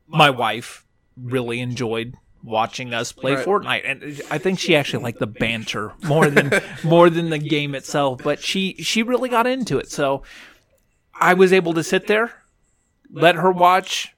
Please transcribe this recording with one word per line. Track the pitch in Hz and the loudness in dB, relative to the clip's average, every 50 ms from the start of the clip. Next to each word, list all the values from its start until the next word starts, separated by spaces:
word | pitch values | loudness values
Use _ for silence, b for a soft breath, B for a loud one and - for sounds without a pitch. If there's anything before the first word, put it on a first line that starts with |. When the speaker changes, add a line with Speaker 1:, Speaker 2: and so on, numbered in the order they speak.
| _ _ | _ _
Speaker 1:
my | 156 156 156 143 | 2 4 4 4
wife | 135 117 120 110 107 113 120 - - - _ _ _ _ _ _ _ | 4 2 0 -2 -2 -4 -6 -12 -16 -20 _ _ _ _ _ _ _
really | - 127 123 123 131 123 117 120 120 | -16 -10 -6 -4 -4 -4 -4 -4 -4
enjoyed | 123 123 123 117 127 110 110 113 117 120 123 - _ _ _ _ - | -4 -6 -4 -4 -4 -4 -4 -4 -6 -8 -12 -18 _ _ _ _ -10
watching | 120 110 107 113 113 - - 131 123 120 | -4 -2 0 0 -2 -4 -8 -10 -8 -6
us | 117 120 - - | -6 -6 -6 -8
play | - - 131 139 | -6 -4 -4 -2
Speaker 2:
Right. | 135 127 | -2 -2
Speaker 1:
Fortnite. | - 196 202 - 123 127 107 - | -2 -2 -2 -2 -2 -4 -4 -4
And | 113 139 - - 143 147 143 - - | -4 -8 -8 -10 -14 -14 -12 -10 -8
I | 147 151 | -6 -4
think | - 190 190 170 | -2 -2 -2 -2
she | - - 165 | 0 2 2
actually | 147 143 - - 120 | 2 2 0 -4 -6
liked | - 120 117 - | -6 -6 -6 -6
the | 135 110 | -6 -6
banter | 110 - 123 113 117 110 110 - - 113 104 107 - - - | -4 -4 -4 -4 -4 -4 -6 -8 -8 -8 -8 -10 -10 -8 -4
more | 160 143 160 156 151 | 0 2 4 4 4
than, | 143 208 165 139 127 190 - - - | 4 2 2 2 0 -2 -2 -4 -10
Speaker 2:
<laughs> | - - | -6 -2
Speaker 1:
more | 160 160 170 170 175 | 4 6 6 8 6
than | 165 165 170 165 | 6 2 -2 -2
the | 160 151 | -4 -4
game | 151 143 156 147 147 143 143 | -4 -2 -2 -2 -2 -4 -8
itself, | 135 - - - 151 143 139 127 123 | -10 -8 -4 -2 0 0 0 -2 -4
but | - 151 147 - | -4 -4 -4 -4
she, | - - - 196 190 190 - | -4 -4 -4 -2 -2 -4 -4
she | - 165 - - 220 | -6 -6 -4 -2 -2
really | 233 220 254 233 247 254 | 0 0 0 -2 -2 0
got | 247 226 233 247 | 0 0 0 0
into | 254 269 247 - 151 127 | -2 -4 -4 -2 -2 -4
it. | - - | -4 -4
So | - - 147 135 139 135 - B B B B B B B B B B _ _ _ _ _ _ _ - - | -6 -4 -2 -2 -2 -2 -6 B B B B B B B B B B _ _ _ _ _ _ _ -4 0
I | 160 165 180 | 2 4 6
was | 180 190 185 185 | 6 6 6 6
able | 185 180 165 165 | 4 4 2 0
to | 165 151 | -2 -2
sit | - - 190 190 - | 0 -2 -2 0 0
there, | 208 214 226 240 - _ _ _ _ _ _ _ _ _ _ _ _ _ _ _ | 0 0 -2 -4 -8 _ _ _ _ _ _ _ _ _ _ _ _ _ _ _
let | - 151 147 170 175 | -2 2 4 4 4
her | 160 156 190 | 4 2 2
watch | 185 180 175 175 180 190 190 - - - - - _ | 2 4 4 4 4 4 2 -2 -6 -8 -8 -8 _